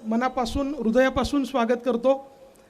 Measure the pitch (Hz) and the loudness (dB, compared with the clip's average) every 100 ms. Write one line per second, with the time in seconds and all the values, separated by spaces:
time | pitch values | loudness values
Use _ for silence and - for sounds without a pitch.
0 | 220 226 254 254 233 277 277 285 226 233 | -4 -2 -2 -2 -4 -2 -4 -2 0 4
1 | 262 269 240 285 254 269 233 233 254 233 | 4 2 0 0 -2 -2 0 0 -2 0
2 | 254 269 - - - - | 2 0 -2 -20 -20 -20